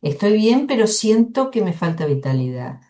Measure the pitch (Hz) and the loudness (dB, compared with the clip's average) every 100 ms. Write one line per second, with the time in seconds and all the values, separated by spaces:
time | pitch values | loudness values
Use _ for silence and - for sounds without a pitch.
0 | 147 143 202 214 220 262 285 240 214 - | -6 0 2 4 4 2 2 0 0 2
1 | 214 220 233 269 262 226 180 165 170 165 | 2 2 2 0 -2 0 -2 -2 -4 -2
2 | 151 135 135 131 127 127 123 - | -2 -2 -2 -2 -2 -6 -10 -12